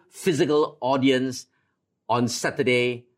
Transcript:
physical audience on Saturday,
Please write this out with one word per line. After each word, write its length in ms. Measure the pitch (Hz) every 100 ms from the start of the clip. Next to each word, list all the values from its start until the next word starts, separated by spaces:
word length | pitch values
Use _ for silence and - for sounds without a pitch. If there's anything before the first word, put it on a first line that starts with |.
| _
physical 680 | - 190 143 170 147 160 -
audience 680 | 123 135 135 127 131 127 - _ _ _ _ _ -
on 220 | 120 120
Saturday, 760 | - 160 - 127 123 123 120 -